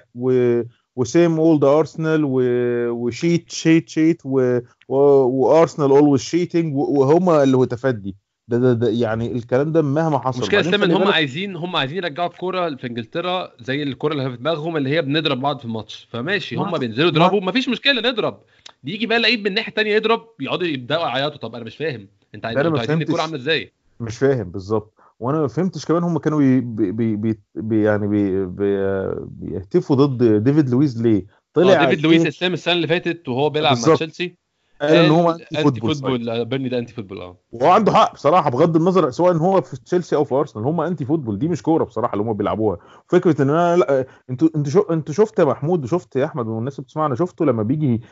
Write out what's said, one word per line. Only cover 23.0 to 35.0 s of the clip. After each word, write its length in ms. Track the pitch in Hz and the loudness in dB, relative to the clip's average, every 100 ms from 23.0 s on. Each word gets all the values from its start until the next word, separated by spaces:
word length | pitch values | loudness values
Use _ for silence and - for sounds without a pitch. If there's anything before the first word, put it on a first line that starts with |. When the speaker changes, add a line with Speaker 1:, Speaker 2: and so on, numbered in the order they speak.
Speaker 2:
الكورة 140 | 151 165 | -2 -2
Speaker 1:
فهمتش. 140 | 160 | -2
Speaker 2:
عاملة 100 | 156 | -4
ازاي؟ 300 | 127 156 90 _ _ - | -4 -4 -4 _ _ -14
Speaker 1:
مش 180 | 113 107 | -10 0
فاهم 320 | 135 135 92 | 0 0 -4
بالظبط. 420 | 98 95 110 104 _ _ - | -10 -4 -4 -4 _ _ -8
وانا 200 | 120 156 | -4 -2
ما 80 | 143 | -2
فهمتش 360 | 151 185 160 | -2 -4 -4
كمان 180 | - 165 | -2 -2
هم 160 | 175 160 | 0 -2
كانوا 200 | 156 151 | -2 2
بي-، 220 | 139 131 | 2 2
بي-، 320 | 120 107 101 | 0 -2 -2
بي-، 240 | 110 113 104 | -2 -2 -2
بي-، 220 | 110 107 _ | -2 -4 _
بي-، 300 | 73 107 110 | -10 -2 0
يعني 220 | 104 104 104 | 2 0 0
بي-، 400 | 104 101 95 92 | 0 0 -2 -4
بي-، 680 | 90 101 98 98 98 95 - - | -4 -2 0 -2 -4 -4 -8 -10
بيهتفوا 720 | - - - 90 175 - 131 | -12 -10 -10 -4 -2 0 2
ضد 480 | 143 123 120 104 | 2 2 2 4
ديفيد 260 | 110 147 135 | 2 2 2
لويز 320 | 120 147 113 | 2 0 0
ليه؟ 240 | 117 104 - _ _ | 0 0 -2 _ _
طلع 180 | 147 185 | 2 4
Speaker 2:
اه، 120 | 175 | 6
ديفيد 120 | 139 151 | 4 2
Speaker 1:
قال 60 | |
Speaker 2:
لويس 200 | 151 165 | 4 4
Speaker 1:
إيه؟ 60 | 160 | 2
Speaker 2:
اسلام 240 | - 180 | -2 -4
السنة 220 | 175 - | -4 -2
اللي 120 | 175 156 | -2 0
فاتت 420 | 175 175 165 - | -2 -2 -6 -6
وهو 220 | 123 151 | -2 -2
بيلعب 220 | 147 156 | 0 0
مع 60 | 127 | 2
Speaker 1:
بالظبط. 160 | 117 160 | 4 2
Speaker 2:
تشيلسي 440 | 160 - 175 - _ _ _ - | 0 -6 -10 -10 _ _ _ -6
Speaker 1:
قال 160 | 147 | 2
إن 140 | 165 | 4